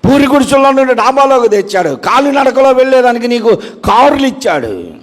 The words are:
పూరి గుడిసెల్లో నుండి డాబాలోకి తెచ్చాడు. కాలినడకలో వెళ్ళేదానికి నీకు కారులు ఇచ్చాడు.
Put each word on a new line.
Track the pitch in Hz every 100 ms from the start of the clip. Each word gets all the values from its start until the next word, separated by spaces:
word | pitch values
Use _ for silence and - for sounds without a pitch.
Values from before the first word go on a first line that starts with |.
| 202
పూరి | 277 277
గుడిసెల్లో | 285 247 269 269
నుండి | 269 262
డాబాలోకి | 247 254 262 269 269 233
తెచ్చాడు. | 208 190 185 170
కాలినడకలో | 135 - 233 285 277 269 240 269
వెళ్ళేదానికి | 254 262 262 247 240 240
నీకు | 240 226 208 - -
కారులు | - 208 285 285 269
ఇచ్చాడు. | - 220 156 117 95 85 78